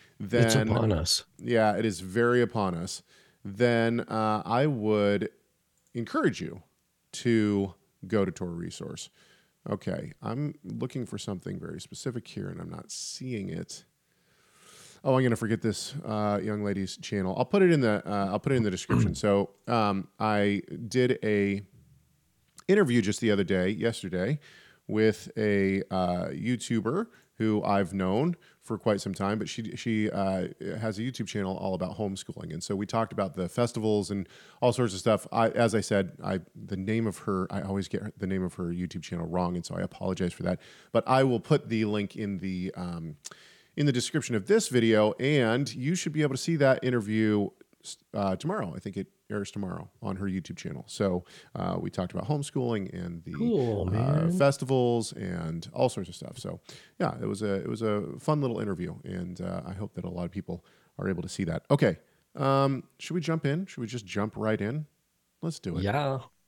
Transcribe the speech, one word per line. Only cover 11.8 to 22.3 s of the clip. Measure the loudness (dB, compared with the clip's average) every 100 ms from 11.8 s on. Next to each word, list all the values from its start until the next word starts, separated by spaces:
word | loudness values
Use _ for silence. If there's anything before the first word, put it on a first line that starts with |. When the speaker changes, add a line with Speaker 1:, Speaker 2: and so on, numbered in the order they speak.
Speaker 1:
specific | -14 -10 -8 -8 -10
here, | -10 -8
and | -10
I'm | -10
not | -12 -12
seeing | -12 -12 -10 -8 -6 -6
it. | -8 -10 -14 -20 _ _ _ _ _ _ _ -20 -20 -20 -4
Oh, | 2 4
I'm |
gonna | 4 2
forget | 0 0
this, | 0 -2 -6 -8 -6
uh, | -2 0 0
young | -2 -2
lady's | -2 -2 -4 -8
channel. | -6 -2 0 0
I'll | 2
put | 4
it | 6
in | 6
the, | 4 2 0
uh, | -2 0
I'll | 0
put | 2
it | 2
in |
the | 2
description. | 0 2 4 4 2
Speaker 2:
<clears throat> |
Speaker 1:
So, | 4 4 2 _ 0
um, | 2 4 2 -4 -2
I | 0 4 2 2 -4 -10 -2
did | 2 2 2
a | 2 2 2 0 -6 -20 _ _ _ _ _